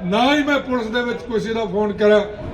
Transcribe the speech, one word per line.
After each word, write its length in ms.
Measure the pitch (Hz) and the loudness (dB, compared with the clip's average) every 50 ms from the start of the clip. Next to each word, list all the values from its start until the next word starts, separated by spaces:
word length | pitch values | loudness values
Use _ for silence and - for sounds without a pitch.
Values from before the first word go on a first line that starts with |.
| 190 | -2
ਨਾ 180 | 175 190 220 247 | 0 0 2 4
ਹੀ 180 | 269 294 302 277 | 4 4 2 2
ਮੈਂ 160 | 294 285 269 | 2 0 0
ਪੁਲਿਸ 280 | 269 262 254 247 220 | 0 -2 -2 -2 -2
ਦੇ 140 | 220 220 247 240 | -2 -2 -2 -2
ਵਿੱਚ 180 | 240 226 - - | -2 -6 -6 -6
ਕਿਸੇ 300 | 240 240 214 170 220 226 | -4 -4 -4 -2 -2 -4
ਦਾ 120 | 226 226 | -4 -4
ਫੋਨ 280 | 196 175 208 214 208 202 | -2 -2 -2 -2 -2 0
ਕਰਾਂ, 280 | 208 214 208 214 208 202 196 - - - - | 2 4 6 6 4 4 0 -8 -12 -12 -12